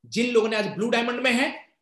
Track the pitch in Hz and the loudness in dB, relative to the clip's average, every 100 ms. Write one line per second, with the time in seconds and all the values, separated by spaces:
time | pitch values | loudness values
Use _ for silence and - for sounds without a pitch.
0 | - - 247 233 214 214 196 165 233 233 | -6 -2 2 2 2 0 -2 -4 0 0
1 | 240 240 254 240 302 - - _ | 0 -2 0 0 -2 -4 -20 _